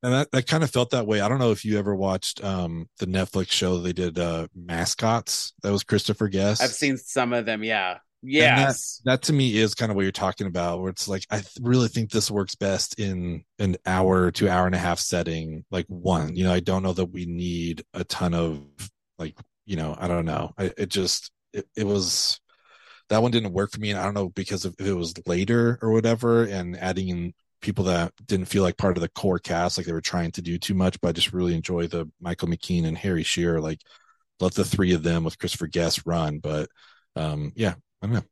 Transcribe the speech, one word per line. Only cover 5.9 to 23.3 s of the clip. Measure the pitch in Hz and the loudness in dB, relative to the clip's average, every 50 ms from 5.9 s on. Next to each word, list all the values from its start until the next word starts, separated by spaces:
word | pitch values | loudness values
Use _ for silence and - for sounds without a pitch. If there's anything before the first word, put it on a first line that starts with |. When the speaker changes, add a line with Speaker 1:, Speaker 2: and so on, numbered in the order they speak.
| - 104 - - 104 - 110 104 | 0 0 2 0 0 0 0 0
Speaker 1:
Guest. | 95 98 95 101 104 110 127 | 0 2 2 2 2 2 0
Speaker 2:
I've | 127 - | 0 0
seen | - - 139 135 | 0 0 0 0
some | 127 - - - 135 127 120 123 | -2 -6 -4 -2 0 0 2 0
of | 120 113 | -2 0
them, | 107 113 107 110 | -2 -4 -4 -2
yeah. | 110 110 104 95 92 90 90 _ _ _ _ - | -2 -2 0 0 -2 -4 -6 _ _ _ _ -10
Yes. | 127 135 151 156 151 127 - 135 139 131 - - - - - _ | 0 4 6 6 8 8 8 6 4 2 0 -6 -10 -12 -4 _
Speaker 1:
And | 131 127 | 2 2
that, | 131 | 2
that | - | 4
to | - 156 | 2 4
me | 143 135 127 107 | 4 4 4 4
is | 107 110 107 - | 4 4 2 2
kind | - 120 110 | 0 0 0
of | 107 | 2
what | 98 98 | 2 0
you're | 95 92 | 0 0
talking | - - 95 92 - 104 | 0 -2 -2 -2 -2 -4
about, | 95 85 90 87 87 87 87 | -4 -2 -2 -2 -2 -2 -2
where | 92 95 | -4 -6
it's | 90 - - - | -4 -6 -6 -4
like, | 101 95 - - | -4 -6 -4 -4
I | - 104 | -4 -6
th-, | 98 - - - | -6 -6 -12 -6
really | 123 120 123 127 123 110 | 0 4 4 4 4 4
think | - 120 113 104 | 2 0 -2 0
this | - 113 104 - | 0 0 0 0
works | 110 104 98 - - | 0 -2 -2 -2 -4
best | - 104 98 95 92 - - - - | -2 -2 0 0 0 -2 -4 -4 -6
in | 107 101 95 90 87 87 85 80 - _ _ _ | -4 -4 -4 -4 -4 -4 -6 -8 -10 _ _ _
an | 104 95 90 - _ | 0 0 0 0 _
hour | - 92 92 92 92 95 92 90 90 85 | -2 0 2 4 4 6 6 4 4 2
to | - 104 98 | 2 2 2
hour | 90 90 92 | 4 4 2
and | 92 92 | 4 2
a | 90 | 2
half | 87 87 85 - | 0 0 0 0
setting, | - - - 87 85 82 82 82 80 80 78 78 - _ | -2 -2 0 -2 0 -2 -2 -4 -4 -6 -8 -10 -12 _
like, | - 90 85 _ | -6 -6 -4 _
one. | 92 90 87 95 90 82 76 76 - | -10 -4 0 0 2 2 0 -2 -2
You | 87 92 | 0 2
know, | 92 90 | 2 2
I | 90 | 2
don't | 87 92 92 95 95 | 0 0 -2 0 0
know | 92 90 | -2 0
that | 87 92 | -2 -2
we | 87 90 87 87 | -4 -4 -8 -8
need | 85 85 85 87 90 87 85 85 85 82 78 - _ _ | -6 -6 -4 -4 -4 -4 -4 -4 -6 -6 -8 -12 _ _
a | 90 90 | -10 -8
ton | - - - 92 90 85 | -6 -4 -2 -2 0 0
of, | 85 85 80 80 73 71 71 _ _ - - _ _ _ _ _ _ | 0 0 0 -2 -6 -10 -16 _ _ -16 -16 _ _ _ _ _ _
like, | 85 78 - _ - _ _ _ _ | -12 -12 -12 _ -20 _ _ _ _
you | - 98 | -8 -6
know, | 82 80 76 76 - | -4 -4 -4 -6 -6
I | - 90 | -4 -2
don't | 90 87 82 | -2 0 0
know. | 82 76 73 76 - - | -2 -2 -2 -4 -6 -6
I, | - 98 92 - - | -4 -4 -4 -2 -4
it | 107 90 | -6 -4
just, | - 101 92 90 - - - - _ _ _ _ _ | -2 -2 0 0 -2 -4 -6 -10 _ _ _ _ _
it, | - - _ _ | -10 -10 _ _
it | - 110 | -4 0
was, | 98 101 101 92 87 - - - - - - _ _ _ _ _ _ - - - - - - _ _ | 0 2 0 0 0 0 0 0 0 -2 -4 _ _ _ _ _ _ -20 -20 -20 -20 -20 -20 _ _
that | 104 107 113 | 2 4 4
one | 123 | 4